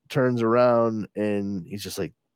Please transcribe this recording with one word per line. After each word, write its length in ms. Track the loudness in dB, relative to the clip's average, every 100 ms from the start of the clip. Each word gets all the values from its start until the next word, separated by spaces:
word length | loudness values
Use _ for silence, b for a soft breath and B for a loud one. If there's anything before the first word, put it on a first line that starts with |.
| -6
turns 340 | 0 0 2
around 680 | 2 4 4 4 2 -2 -6 -4
and 500 | -2 -2 -4 -6 -8
he's 160 | -10
just 160 | -10 -8
like, 140 | -8 -10 _